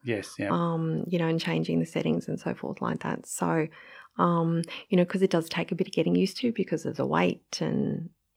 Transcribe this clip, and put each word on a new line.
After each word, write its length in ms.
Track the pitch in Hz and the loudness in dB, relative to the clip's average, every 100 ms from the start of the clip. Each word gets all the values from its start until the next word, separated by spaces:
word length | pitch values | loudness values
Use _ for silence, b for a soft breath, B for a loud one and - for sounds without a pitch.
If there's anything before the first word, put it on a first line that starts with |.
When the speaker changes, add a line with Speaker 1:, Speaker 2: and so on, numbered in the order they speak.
Speaker 1:
Yes, 320 | 123 104 - - | -4 -2 -4 -6
yeah. 120 | - | -2
Speaker 2:
Um, 520 | 170 170 165 160 160 - | 0 0 0 0 -2 0
you 120 | 175 | 0
know, 80 | 165 | 2
and 120 | 165 | 0
changing 400 | 170 165 170 165 | 0 0 0 0
the 60 | 165 | 0
settings 420 | - 165 170 160 | 0 0 0 -2
and 100 | 165 | -4
so 140 | - - | -4 -6
forth 260 | - - | -6 -4
like 200 | - 165 | -4 -4
that. 240 | - - - | -4 -6 -8
So, 400 | - 175 165 156 B B B B - | -4 0 0 -2 B B B B 0
um, 440 | 175 170 165 165 165 B B | 2 2 2 0 -2 B B
you 60 | 180 | 4
know, 60 | 180 | 4
'cause 160 | 185 | 4
it 80 | 185 | 4
does 180 | 170 160 | 2 0
take 220 | 175 160 | -4 -2
a 40 | 170 | -2
bit 120 | 185 | -2
of 60 | |
getting 220 | - 175 175 | 0 2 4
used 220 | 196 - | 2 0
to 140 | 240 | -2
because 320 | 226 185 160 - | 0 -2 -2 -2
of 100 | 127 | -2
the 100 | 131 | 0
weight 540 | 160 180 - _ - | 2 2 0 _ -4
and, 500 | 160 - - - 165 _ _ | -2 0 0 -2 -8 _ _